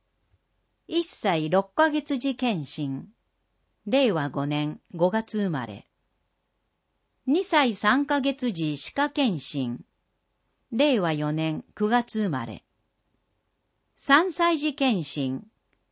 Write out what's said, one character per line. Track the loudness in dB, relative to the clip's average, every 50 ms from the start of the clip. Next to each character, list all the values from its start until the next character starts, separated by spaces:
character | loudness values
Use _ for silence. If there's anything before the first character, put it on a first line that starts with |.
| _ _ _ _ _ _ _ _ _ _ _ _ _ _ _ _ _ -4
一 | -4 -4 -2
歳 | -4 -6 -4 0 0 2 2 2 2
六 | 2 2 2 0 0
ヶ | 2 2 2
月 | 2 0 -2 -2 -4 -2
時 | -2 -2 -4
検 | -2 -2 -2 0 -2 -4
診。 | -6 -6 -6 -6 -4 -6 -6 -10 -12 _ _ _ _ _ _ _ _ _ _ _ _ _ _ -6
令 | 0 2 2 4 4 2
和 | 2 0 -2
五 | -2 -2 -2
年 | -2 0 0 -2 -2 -4 -8 _ _ -2
五 | 0 2 2
月 | 2 0 -4 -2 -4 -2
生 | -2 0
ま | -2 -2 -4
れ。 | -6 -10 -14 -16 _ _ _ _ _ _ _ _ _ _ _ _ _ _ _ _ _ _ _ _ _ _ _ _ _ _ _ 0
二 | 2 2 2 2
歳 | 4 4 4 4 4 2
三 | 2 2 2 4 2 2
ヶ | 2 0 0
月 | 0 0 -2 -2 -2 -4
時 | -2 -2 -2 -2 -2
歯 | -4 -6 -8 -4
科 | -2 -2 -2
検 | 0 0 0 0 0 -2
診。 | -4 -6 -4 -4 -2 -2 -4 -8 -10 _ _ _ _ _ _ _ _ _ _ _ _ _ _ _ _ -6 0
令 | 2 2 4 4 2
和 | 2 0 0
四 | 0 -2 -2 -2
年 | -2 -2 -2 -2 -4 -8 _ -6
九 | -4 -2 2
月 | 2 0 0 -2 -4 -2 -2
生 | -2
ま | -2 -4 -6
れ。 | -8 -10 -12 _ _ _ _ _ _ _ _ _ _ _ _ _ _ _ _ _ _ _ _ _ _ _ _ _ _ _
三 | -10 0 4 4 4 4 2 0
歳 | 0 2 2 2
児 | 0 -2 -4 -2
検 | 0 0 2 2 0 -2
診。 | -4 -4 -4 -4 -4 -4 -6 -8 -12 _ _ _ _ _ _ _ _